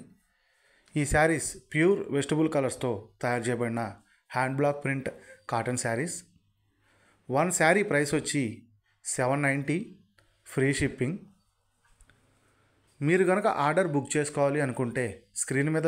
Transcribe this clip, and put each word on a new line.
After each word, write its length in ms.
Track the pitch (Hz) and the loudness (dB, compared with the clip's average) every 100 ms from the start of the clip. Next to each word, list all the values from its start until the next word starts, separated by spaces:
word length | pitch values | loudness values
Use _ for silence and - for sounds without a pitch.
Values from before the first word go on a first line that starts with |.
| - _ _ _ _ _ _ _ _ 151 | -10 _ _ _ _ _ _ _ _ -4
ఈ 60 | 143 | 0
శారీస్ 400 | 151 160 160 - - - | 4 4 2 -4 -10 -4
ప్యూర్ 280 | 151 170 196 - 135 | 2 4 2 0 -2
వెజిటబుల్ 340 | 139 156 160 147 | 0 2 2 2
కలర్స్తో 360 | 131 - 127 101 - - | 0 -2 -4 -4 -8 -6
తయారు 220 | 123 120 113 | -2 -2 -2
చేయబడిన 320 | 117 120 117 110 101 _ _ - | -2 -2 -2 -6 -10 _ _ -8
హ్యాండ్ 280 | 127 131 135 | -2 -2 0
బ్లాక్ 220 | 143 143 135 | 0 0 -4
ప్రింట్ 240 | 135 - - - - - | -4 -6 -10 -16 -20 -4
కాటన్ 320 | 117 110 123 120 | -2 -2 -2 -2
శారీస్. 320 | 113 170 - - _ _ _ _ _ _ _ _ _ - | -2 -4 -8 -14 _ _ _ _ _ _ _ _ _ -2
వన్ 220 | 131 175 175 | 0 2 4
శారీ 220 | 160 196 202 | 4 4 4
ప్రైస్ 200 | 143 147 156 | 2 2 -2
వచ్చి 240 | 135 143 117 - - _ _ _ - | -2 -2 -2 -6 -18 _ _ _ -8
సెవెన్ 360 | - 127 143 139 | -2 0 2 0
నైంటీ, 300 | 139 143 160 - - _ _ _ _ - | 0 -2 -4 -6 -16 _ _ _ _ -6
ఫ్రీ 160 | - 135 139 | 0 2 2
షిప్పింగ్. 380 | 143 - 127 190 - _ _ _ _ _ _ _ - _ _ _ _ _ _ _ _ - 139 | -2 -2 -4 -4 -12 _ _ _ _ _ _ _ -20 _ _ _ _ _ _ _ _ -4 0
మీరు 160 | 185 185 | 4 4
గనక 180 | 190 208 - 143 | 2 2 2 2
ఆర్డర్ 240 | 160 180 143 | 2 2 0
బుక్ 120 | 123 | 0
చేసుకోవాలి 460 | 151 147 - 143 147 139 | -2 -2 0 0 2 -2
అనుకుంటే 380 | 120 120 131 120 - _ - | -2 -4 -2 -4 -6 _ -8
స్క్రీన్ 300 | - 135 147 | -2 0 0
మీద 120 | 156 | 0